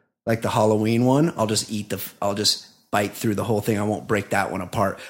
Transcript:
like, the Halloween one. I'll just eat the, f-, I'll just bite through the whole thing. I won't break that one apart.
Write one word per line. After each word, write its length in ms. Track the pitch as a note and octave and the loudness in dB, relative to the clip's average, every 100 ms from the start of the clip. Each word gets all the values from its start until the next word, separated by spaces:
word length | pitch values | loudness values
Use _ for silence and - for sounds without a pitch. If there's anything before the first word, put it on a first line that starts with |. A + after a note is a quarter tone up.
| _ _ | _ _
like, 160 | - A#2 | -2 -2
the 80 | G#2+ | 0
Halloween 540 | A2 G#2+ G#2+ A2 A#2 | 2 4 4 2 4
one. 300 | B2 C3+ E3 B2 | 4 4 2 0
I'll 120 | A2 | -2
just 220 | G#2 - | -2 -2
eat 200 | G#2+ G2+ | -6 -6
the, 60 | F#2+ | -8
f-, 180 | - - | -8 -6
I'll 140 | G2+ G2+ | -4 0
just 320 | G2+ - - _ - | 0 -2 -6 _ -4
bite 220 | G#2 G2+ | -2 -2
through 220 | - A2+ | -2 -2
the 100 | G2+ | 0
whole 160 | G2 G#2+ | 0 0
thing. 180 | G2+ G#2 | 0 0
I 40 | |
won't 240 | G#2 G#2 - | 0 -2 0
break 240 | G#2+ G2 | -2 0
that 200 | G2+ F#2+ | -2 -2
one 80 | F#2 | -4
apart. 360 | F#2 A#2 G2 F#2 - | -6 0 0 -2 -12